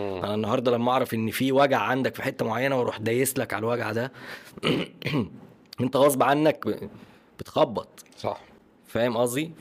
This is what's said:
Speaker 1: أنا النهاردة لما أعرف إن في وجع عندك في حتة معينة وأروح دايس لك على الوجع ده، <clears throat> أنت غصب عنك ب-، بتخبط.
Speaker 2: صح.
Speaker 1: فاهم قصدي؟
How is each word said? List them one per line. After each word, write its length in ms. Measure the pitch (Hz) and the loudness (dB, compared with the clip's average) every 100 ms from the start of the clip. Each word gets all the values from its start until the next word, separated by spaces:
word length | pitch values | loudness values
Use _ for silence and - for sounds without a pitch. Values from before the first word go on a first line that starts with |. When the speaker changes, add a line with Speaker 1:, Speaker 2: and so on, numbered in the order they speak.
| 101 92 | -4 -4
Speaker 1:
أنا 120 | 92 107 | -4 -2
النهاردة 360 | 107 117 123 | 0 0 2
لما 200 | 120 120 | 2 2
أعرف 220 | 131 120 | 2 0
إن 180 | 113 110 | -2 -2
في 200 | - 131 | -2 2
وجع 280 | 135 143 127 | 4 4 4
عندك 360 | 104 131 120 - | 0 0 -2 -2
في 80 | |
حتة 220 | 120 131 117 | -6 -4 -2
معينة 340 | 120 135 135 | -2 0 0
وأروح 180 | 113 107 | 0 -2
دايس 400 | 107 123 131 135 | 0 0 0 -2
لك 160 | 113 | -2
على 60 | 98 | -2
الوجع 320 | 113 120 110 | -2 -2 -2
ده، 200 | 110 131 - - - - - | -4 -4 -8 -16 -18 -18 -4
<clears throat> 1200 | - 214 170 - 135 143 92 - - - _ - | -2 0 -4 -8 -4 -2 -4 -8 -20 -20 _ -4
أنت 140 | 127 131 | 0 4
غصب 260 | 143 131 | 6 6
عنك 440 | 123 147 156 139 - | 4 4 4 2 -2
ب-، 220 | - 120 - - - _ - | -6 -8 -14 -20 -20 _ -16
بتخبط. 480 | - 135 151 98 - - - - | -4 0 2 0 -8 -14 -20 -10
Speaker 2:
صح. 240 | 104 - - - _ _ - | -8 -8 -12 -20 _ _ -6
Speaker 1:
فاهم 300 | 113 123 113 | 0 0 2
قصدي؟ 340 | 123 127 165 156 | 0 0 -6 -6